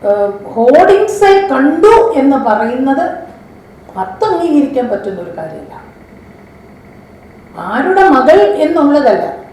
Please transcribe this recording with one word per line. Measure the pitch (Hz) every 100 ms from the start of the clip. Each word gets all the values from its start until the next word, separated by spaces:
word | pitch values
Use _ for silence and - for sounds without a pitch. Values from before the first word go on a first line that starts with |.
| 208
ഏഹ്, | 202 202 202 -
ഹോർഡിങ്സിൽ | 226 240 294 392 403 415 - 403 392 -
കണ്ടു | 262 285 320 415 453 - 277
എന്ന് | 269 277 226
പറയുന്നത് | 214 226 254 269 269 - - - - - - - - - 190
അത് | 185 - 440
അംഗീകരിക്കാൻ | 339 339 294 269 254 233
പറ്റുന്ന | 196 202 185 175
ഒരു | -
കാര്യമല്ല. | 160 - 139 - - - - - - - - - - - - - - - - - - - 180
ആരുടെ | 226 359 381 381 277
മകൾ | 277 359 403 - 311
എന്നുള്ളതല്ല. | 339 285 294 254 196 - - -